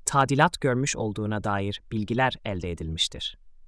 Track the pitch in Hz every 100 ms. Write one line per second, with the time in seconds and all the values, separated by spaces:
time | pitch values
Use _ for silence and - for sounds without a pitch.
0 | - 143 135 135 170 - 139 123 139 -
1 | 110 104 104 107 104 101 98 98 - 113
2 | 101 117 131 - - 92 87 82 80 80
3 | - - - - - -